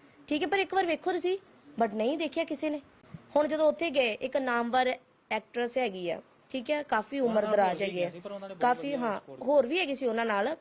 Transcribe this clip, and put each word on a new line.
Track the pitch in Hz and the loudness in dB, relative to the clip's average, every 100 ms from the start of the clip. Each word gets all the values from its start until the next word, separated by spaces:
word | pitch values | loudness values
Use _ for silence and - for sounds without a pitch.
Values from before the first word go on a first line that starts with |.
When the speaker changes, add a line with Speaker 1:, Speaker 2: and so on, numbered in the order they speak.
| - - - | -20 -14 -4
Speaker 1:
ਠੀਕ | 294 | -2
ਹੈ, | 330 | 0
ਪਰ | 392 | 0
ਇੱਕ | 370 | 2
ਵਾਰ | 381 349 | 2 2
ਵੇਖੋ | 302 359 | 0 0
ਤੁਸੀਂ, | 359 359 392 - - - - | 0 0 -2 -6 -20 -10 -2
but | 226 214 | 0 0
ਨਹੀਂ | 233 302 | 0 0
ਦੇਖਿਆ | 311 330 | -2 -2
ਕਿਸੇ | 320 302 311 | -4 -2 -4
ਨੇ। | 294 - _ - - - 285 | -4 -10 _ -20 -20 -2 2
ਹੁਣ | 302 | 2
ਜਦੋਂ | 311 311 | 4 4
ਉੱਥੇ | 294 330 | 4 0
ਗਏ, | 269 240 | 2 0
ਇੱਕ | 208 254 285 | 0 -2 -2
ਨਾਮਵਰ | 262 240 233 254 254 - _ _ - | 0 0 0 2 2 0 _ _ -6
ਐਕਟਰੈਸ | 220 - 240 240 254 | -6 -4 -4 -2 -2
ਹੈਗੀ | 240 190 175 | -2 -2 -4
ਆ, | - - _ - | -6 -8 _ -10
ਠੀਕ | 262 240 | -8 -2
ਹੈ, | 294 | -4
ਕਾਫੀ | 285 220 208 277 | 0 -2 -2 -2
ਉਮਰ | 240 | 0
Speaker 2:
ਉਹਨਾਂ | 220 | 2
ਨਾਲ | 214 | 2
Speaker 1:
ਦਰਾਜ਼ | 208 185 | 4 2
Speaker 2:
ਹੋਰ | 175 | 2
ਵੀ | 196 | -2
Speaker 1:
ਹੈਗੀ | 180 | -2
ਆ, | 175 | -4
Speaker 2:
ਗਏ | |
ਸੀ, | 170 | -6
ਪਰ | 196 | -12
ਉਹਨਾਂ | 202 196 | -12 -12
ਨੇ | 180 | 0
ਬਹੁਤ | |
Speaker 1:
ਕਾਫੀ, | 240 247 285 | 0 2 -2
Speaker 2:
ਵਧੀਆ | 277 | -2
Speaker 1:
ਹਾਂ, | 233 196 | -2 -4
Speaker 2:
ਸਪੋਰਟ | - 131 | -8 -6
Speaker 1:
ਹੋਰ | 247 294 240 | 2 4 4
ਵੀ | 359 | 2
ਹੈਗੇ | 302 | -2
ਸੀ | 269 254 | -2 -2
ਉਹਨਾਂ | 220 233 | 0 0
ਨਾਲ, | 202 233 - | 0 0 -4